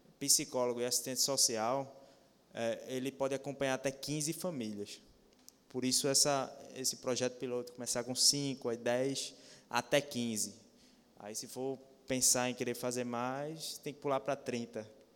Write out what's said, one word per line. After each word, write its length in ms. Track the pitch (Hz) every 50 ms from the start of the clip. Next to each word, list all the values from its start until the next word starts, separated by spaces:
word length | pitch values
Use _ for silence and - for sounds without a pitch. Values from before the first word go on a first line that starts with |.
| _ - - _
psicólogo 600 | 143 139 - - 147 139 - 127 123 123 120 120
e 60 | 120
assistente 340 | 123 123 - - 131 127 127
social, 880 | - 139 139 131 - - 117 107 107 117 131 139 131 127 - - - - - - - _ _ _ _ _ -
é, 280 | 110 117 117 110 - - -
ele 240 | 131 127 127 139 131
pode 220 | - 135 135 139
acompanhar 400 | 131 135 143 139 - 143 135 131
até 160 | 131 131 139
quinze 420 | 135 - - 139 147 156 147 156 160
famílias. 680 | - - 185 165 131 113 107 104 101 104 - - - - - - - _ - - _ - - - _ _ _
Por 160 | - 127 123
isso, 240 | 127 127 - - 139
essa, 480 | 135 - - 147 143 135 131 - - - - - -
esse 220 | 127 131 - -
projeto 400 | - - 127 123 117 123 123 127
piloto 360 | - 139 127 123 123 120 123 -
começar 320 | - 120 - - 123 117
com 100 | 123 127
cinco, 560 | - - - 143 143 143 139 131 131 - 123
aí 60 | 117
dez, 580 | 117 117 120 120 127 131 139 135 - - - - - - - - - - _
até 320 | 117 120 123 - 147 143
quinze. 540 | 143 - - 120 120 117 113 104 101 104 98 - - - - - - - - - _ _ _ -
Aí, 160 | - 104 110
se 120 | - -
for 320 | 113 - 127 131 135 135 127 - - - - -
pensar 420 | - 131 127 123 - - 127 123 127
em 60 | 123
querer 200 | - 127 123 120
fazer 300 | - - 127 123 123 123
mais, 760 | 123 120 117 123 127 131 139 147 156 160 160 151 - - -
tem 140 | - 151 131
que 80 | -
pular 200 | - 143 135 135
pra 160 | 135 - 139
trinta. 520 | 139 - - 120 117 117 117 - 110 107 104 - - - - _